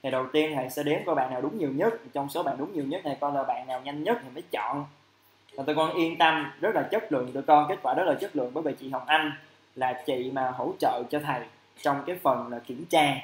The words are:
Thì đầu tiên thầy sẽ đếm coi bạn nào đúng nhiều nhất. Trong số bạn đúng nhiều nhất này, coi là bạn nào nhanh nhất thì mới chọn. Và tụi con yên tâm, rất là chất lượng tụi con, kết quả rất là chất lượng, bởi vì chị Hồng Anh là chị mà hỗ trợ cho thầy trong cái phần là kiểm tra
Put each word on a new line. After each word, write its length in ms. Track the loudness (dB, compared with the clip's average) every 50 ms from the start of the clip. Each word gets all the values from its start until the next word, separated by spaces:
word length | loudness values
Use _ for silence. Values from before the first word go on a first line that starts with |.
Thì 80 | -2 0
đầu 160 | -2 -2 -2 2
tiên 200 | 2 2 2 4 0
thầy 160 | -2 -4 -4
sẽ 120 | -4 -2
đếm 160 | 0 0 0 0 2
coi 80 | 0 2
bạn 160 | 2 2 0
nào 100 | -2 -2
đúng 180 | -4 -4 -2 -2
nhiều 120 | -4 -2 0
nhất. 200 | 2 2 0 0 -2 -12 -8 -6
Trong 140 | -4 -4 -2
số 140 | -4 -2
bạn 140 | -2 -2 -2 -4
đúng 140 | -6 -6
nhiều 120 | -4 -4 -4
nhất 200 | -4 -4 -4 -4
này, 120 | -6 -4 -2
coi 120 | -2 -2
là 100 | 0 -2
bạn 240 | -2 -2 -4 -4 -4
nào 140 | -6 -6 -6
nhanh 220 | -6 -8 -8 -4
nhất 160 | 0 0 0 0
thì 60 | -2 -12 -14
mới 80 | -14 -8 -6
chọn. 320 | -4 -4 -2 -2 -4 -4 -6 -8 -14 _ _ _ _ _ _ _ _ _ _ _ -10
Và 100 | -6 -2
tụi 80 | 0 2
con 200 | 2 2 2 2
yên 240 | 0 0 0 4 6
tâm, 340 | 6 6 6 4 -2 -4 -6 -2
rất 140 | -2 0 2
là 80 | 2 0 2
chất 220 | 0 -2 0 0
lượng 180 | -2 -2 -2 -2
tụi 100 | -4 -4
con, 240 | 6 8 8 8 8 4
kết 80 | -2 -2
quả 120 | 0 0 2
rất 100 | 2 4
là 80 | 2 2
chất 220 | 0 -2 -4 -2
lượng, 140 | -2 -4 -2 -4
bởi 80 | -2
vì 100 | -2 -2 -4 -4
chị 100 | -8 -6
Hồng 160 | -6 -6 2
Anh 260 | 2 2 4 4 0 -4 -8 -14 -20 -20 _ _ _ _
là 260 | -2 -2 -2 -2 -2 -2
chị 240 | -2 -2 -2 -2 -2
mà 180 | -2 0 -2 -2
hỗ 220 | -2 -2 -4 -4 -2 0
trợ 240 | 0 0 2 0 -4 -2
cho 80 | -4 -2
thầy 220 | -2 -2 -4 -4 -6 -10 -18 _ _ _ _ -2
trong 140 | 0 0 0 0 -2
cái 100 | -6 -8 0
phần 260 | 2 2 2 2 -2 -6
là 100 | -8 -10
kiểm 260 | -10 -10 -10 -10 -4 2
tra 260 | 4 4 6 4 2 -2